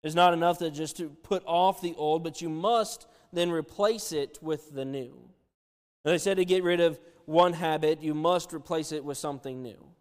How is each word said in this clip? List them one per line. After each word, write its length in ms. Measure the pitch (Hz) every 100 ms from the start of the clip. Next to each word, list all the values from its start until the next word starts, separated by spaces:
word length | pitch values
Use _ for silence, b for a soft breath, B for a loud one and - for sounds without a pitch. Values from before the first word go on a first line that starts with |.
It's 120 | 156 165
not 180 | 180
enough 260 | 170 170 170
to 120 | 165
just 260 | 147 156 -
to 120 | 160
put 340 | 147 - 190 -
off 360 | 170 185 185
the 140 | 175 160
old, 280 | 151 160
but 180 | 165 151
you 80 | 170
must 580 | 160 196 233 214 - - b b
then 180 | 175 175
replace 600 | 170 151 - 208 226 -
it 280 | 156 139 -
with 320 | 160 156 -
the 120 | 139 135
new. 320 | 135 123 135 123 _ _ _ _ _ _ _ 151
As 80 |
I 40 | 170
said, 200 | 196 190
to 80 | 180
get 180 | 185
rid 160 | 175 175
of 200 | 170 147 B B -
one 280 | 160 180
habit, 480 | 165 165 156 156 156
you 120 | 156
must 400 | 151 165 180 -
replace 380 | 160 - 165 151
it 140 | 151 143
with 120 | 139
something 440 | 151 139 135 127
new. 240 | 123 101 67 170